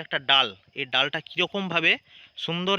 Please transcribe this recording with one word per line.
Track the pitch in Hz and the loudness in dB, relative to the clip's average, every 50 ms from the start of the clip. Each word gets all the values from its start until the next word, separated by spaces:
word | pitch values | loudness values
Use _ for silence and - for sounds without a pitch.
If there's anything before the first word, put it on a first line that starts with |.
| 160 | -8
একটা | - - 151 135 127 | -4 -6 -4 2 4
ডাল। | 139 135 131 110 95 - _ _ - - | 4 4 4 2 -2 -10 _ _ -10 -10
এই | 139 131 123 | -8 -2 0
ডালটা | 127 135 147 143 160 - - | 0 0 0 -2 -6 -8 -8
কীরকমভাবে | - 160 180 160 - 202 196 185 165 170 160 170 208 277 _ _ - - - - _ - - | -4 -4 -2 -2 -2 -4 -4 -2 -2 0 2 2 2 0 _ _ -20 -20 -20 -20 _ -12 -8
সুন্দর | - 165 175 180 185 196 | -6 -6 -4 -2 0 2